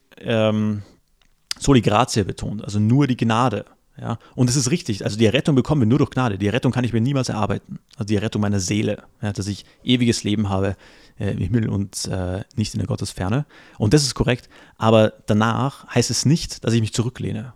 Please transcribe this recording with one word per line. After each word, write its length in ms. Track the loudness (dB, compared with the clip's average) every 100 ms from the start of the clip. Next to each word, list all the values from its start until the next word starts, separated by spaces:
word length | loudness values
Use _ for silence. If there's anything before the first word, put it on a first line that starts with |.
| _ -10
ähm, 600 | -2 2 2 2 0 -2 -8 _ _ _ _ _ -14 -4
soli 240 | 4 4
gratia 420 | 6 2 2 0
betont, 400 | -2 -4 -8 -8
also 160 | -4 0
nur 280 | 2 4 2
die 80 | 0
Gnade. 480 | 0 2 2 -2 -8 _ _ -12
Ja, 180 | -8 -8 -6
und 160 | 0 2
es 60 | 2
ist 160 | 0
richtig, 320 | -2 -4 -6 -4
also 120 | 2
die 80 | 4
Rettung 260 | 4 2 2
bekommen 260 | 2 2
wir 40 | 4
nur 120 | 2
durch 100 | 2
Gnade. 300 | 0 -2 -2
Die 80 | -2
Rettung 220 | 0 0
kann 120 | 0
ich 100 | 0
mir 80 | 0
niemals 280 | 0 -2 -2
erarbeiten. 480 | -4 -4 -4 -8 -18 _ -8
Also 120 | -2
die 100 | 0
Rettung 240 | 0 -2
meiner 180 | 0 0
Seele, 440 | 0 -2 -2 -4 -10 -10
ja, 100 | -8
dass 120 | -6 -6
ich 200 | -8 -12 _
ewiges 400 | 0 2 2 0
Leben 260 | 0 -2 0
habe, 260 | 0 -2 -4 -12 -20 -20 -8
äh, 100 | -6
im 60 | -4
Himmel 320 | -2 0 0
und, 360 | -4 -4 -8 -8
äh, 360 | -6 -4 -6 -8 -6
nicht 180 | -6
in 60 | -4
der 80 | -6
Gottesferne. 580 | -6 -6 -6 -4 -2 -4 -14 -16 -2
Und 160 | 2
das 80 | 4
ist 140 | 2 -2
korrekt, 340 | -2 -2 -6 -20 -20 -2
aber 360 | 4 6 4 0 0
danach 600 | 2 2 0 -4 -6 -4
heißt 160 | -2 0
es 160 | 0 2
nicht, 380 | 2 0 -6
dass 100 | 0
ich 80 | 0
mich 120 | 0 -2
zurücklehne. 580 | -4 -4 -8 -8 -10